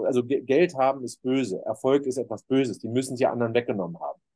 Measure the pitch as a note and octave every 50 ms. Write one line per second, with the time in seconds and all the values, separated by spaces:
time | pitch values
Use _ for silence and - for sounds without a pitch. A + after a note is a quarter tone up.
0 | G#2 - B2+ B2 A#2+ A#2+ C#3 - B2+ B2 C3 D#3 F3+ F3 C#3 C3 C3 C3+ C#3 C#3
1 | B2 - - - - B2+ C3 C3+ B2+ G2+ F#2 F2+ - - - - - C3 C#3 C#3+
2 | C#3 C3 B2+ C3 A#2 - A2 G#2 - - C3 C3+ C#3 A#2 - - - A2 A2+ C3
3 | B2+ - C3 A#2 B2+ - - A#2+ A#2+ A#2 A2+ A#2+ A#2+ - A2+ G2+ F2+ E2+ E2 -
4 | D2+ C#2+ C#2+ - _ _ _